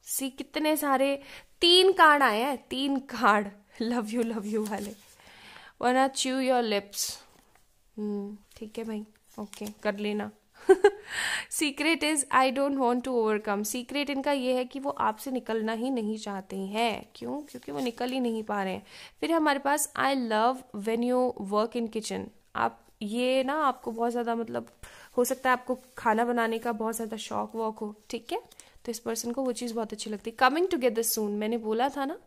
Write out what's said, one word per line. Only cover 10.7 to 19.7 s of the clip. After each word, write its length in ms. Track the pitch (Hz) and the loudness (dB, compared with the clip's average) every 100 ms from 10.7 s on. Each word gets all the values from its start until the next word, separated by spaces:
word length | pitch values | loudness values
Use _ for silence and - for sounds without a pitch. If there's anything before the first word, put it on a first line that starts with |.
| 381 415 403 - - - - - | 6 6 2 -10 -6 -4 -4 -6
"Secret 520 | - 302 277 302 330 | -2 -2 0 2 2
is 220 | 302 302 | 2 0
I 280 | - - 262 | 2 4 4
don't 260 | 254 277 277 | 4 0 2
want 240 | 247 247 | 2 2
to 60 | 247 | 0
overcome"। 560 | 247 214 214 214 202 | 0 2 0 0 -2
सीक्रेट 460 | 208 247 240 277 285 | -2 -6 -4 -4 -2
इनका 220 | 277 277 | -2 0
ये 240 | 285 254 254 | 0 2 0
है 80 | |
कि 140 | 247 277 | -2 -6
वो 120 | 277 | -6
आपसे 400 | 285 220 214 - | 0 0 0 -4
निकलना 420 | 254 247 226 220 | -6 -2 -2 -2
ही 180 | 226 247 | -2 -2
नहीं 280 | 262 214 220 | -2 -2 -4
चाहते 380 | 214 196 190 196 | -6 -8 -8 -8
हैं। 540 | 190 208 233 208 - | -6 -2 -2 -2 -10
क्यों? 280 | - 233 269 | -12 -8 -8
क्योंकि 300 | 302 247 - | -10 -16 -10
वो 80 | 285 | -4
निकल 300 | 262 233 247 | -4 -4 -4
ही 100 | 262 | -2
नहीं 220 | 247 220 | -2 -2
पा 220 | 220 208 | -4 -2
रहे 80 | 190 | -2
हैं। 140 | 190 - - - _ | -4 -10 -20 -20 _
फिर 120 | 311 | 0
हमारे 260 | 330 311 277 | 2 4 2
पास, 340 | 277 | 0